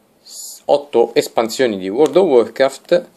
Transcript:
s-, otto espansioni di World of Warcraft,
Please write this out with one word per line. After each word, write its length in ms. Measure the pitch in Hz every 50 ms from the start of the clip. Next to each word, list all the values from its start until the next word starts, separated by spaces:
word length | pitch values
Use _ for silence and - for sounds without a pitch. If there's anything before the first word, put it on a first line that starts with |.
| _ _ _ _
s-, 400 | _ - - - - - - - _
otto 500 | - 143 143 143 - - 117 117 - -
espansioni 600 | 151 - - - - 117 110 - - 135 120 101
di 140 | 95 92 95
World 260 | 98 123 156 139 135
of 100 | 175 196
Warcraft, 800 | 170 135 120 113 123 - - 135 - - - _ - 180 175 - - _